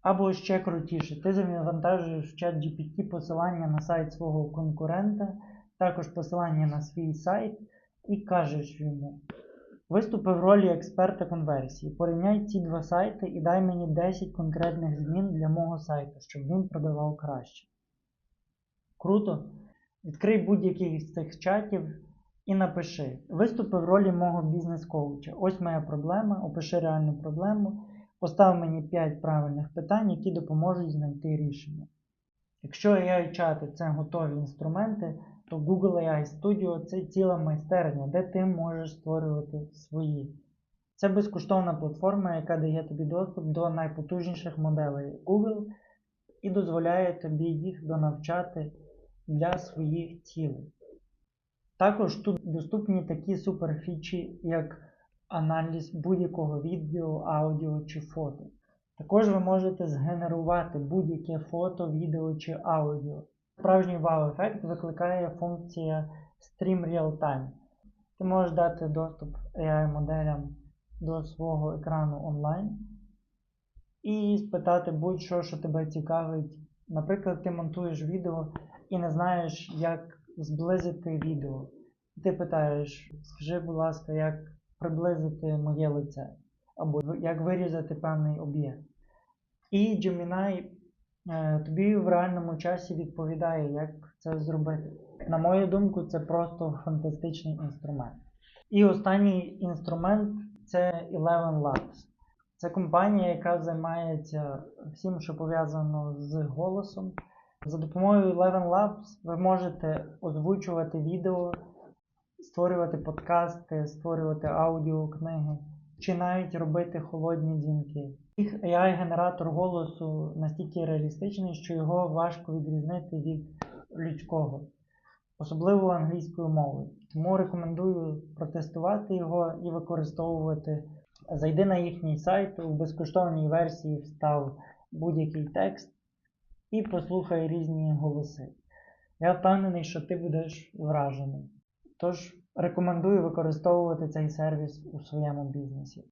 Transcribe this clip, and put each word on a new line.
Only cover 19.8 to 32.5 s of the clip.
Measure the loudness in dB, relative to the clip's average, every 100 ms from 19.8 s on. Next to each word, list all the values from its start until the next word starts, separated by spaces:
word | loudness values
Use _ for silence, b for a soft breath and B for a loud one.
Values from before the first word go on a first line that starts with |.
| B _
Відкрий | -12 0 4 4
будь-який | 6 4 4 0 -2 -2
з | -4
цих | -6 -8 -4
чатів | 0 2 0 -4 -4 -10 -18 -20 _ _ 0
і |
напиши: | 2 2 0 -6 -6 -6 -8 -6
«Виступи | 2 2 2 0 0
в |
ролі | 6 6 8
мого | 4 2 2
бізнес-коуча. | 2 0 -2 -4 -4 -2 -2 -6 -10 0
Ось | 0 2
моя | 0 0
проблема, | -2 -2 0 2 2 0
опиши | -2 -4 0 2
реальну | 2 4 2 0
проблему, | -4 -2 2 2 0 -2 B B B _
постав | -2 8 8 8
мені | 0 -2
п'ять | -2 0 0 0
правильних | 0 2 2 -2 -4
питань, | -6 0 2 4
які | 2 0
допоможуть | -2 0 2 2 2 0
знайти | -2 -2 -4 -2 0
рішення». | 0 -4 -10 -12 -14 _ _ _ _ _ _